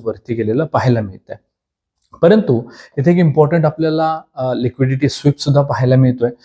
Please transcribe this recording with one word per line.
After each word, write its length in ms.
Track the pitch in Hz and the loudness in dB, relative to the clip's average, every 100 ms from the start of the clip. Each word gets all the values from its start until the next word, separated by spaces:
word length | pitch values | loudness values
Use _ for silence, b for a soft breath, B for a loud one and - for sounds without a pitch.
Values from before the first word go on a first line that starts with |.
वरती 300 | 110 104 - | -8 -10 -8
गेलेलं 300 | 117 107 117 | -6 -2 -2
पाहायला 360 | 156 127 123 117 | -2 -2 0 -2
मिळतंय. 360 | 104 95 _ - _ _ _ _ _ _ _ - | -4 -12 _ -20 _ _ _ _ _ _ _ 0
परंतु 400 | 170 220 - 117 - B B - | 4 4 2 -2 -4 B B -2
इथे 120 | 135 | 2
एक 60 | 175 | 4
इम्पॉर्टंट 480 | 165 143 143 170 | 2 4 2 2
आपल्याला, 560 | 156 156 160 156 160 160 - | 0 -2 -2 0 -2 -4 -10
अ, 180 | - 131 | -8 -4
लिक्विडिटी 540 | 120 123 - 131 135 139 | -2 -4 -2 -2 0 -2
स्वीप 320 | - 147 139 | 0 -2 -2
सुद्धा 220 | - 139 | 0 0
पाहायला 340 | 143 117 127 131 | 0 -2 2 4
मिळतोय, 340 | 131 127 120 120 | 2 0 -4 -4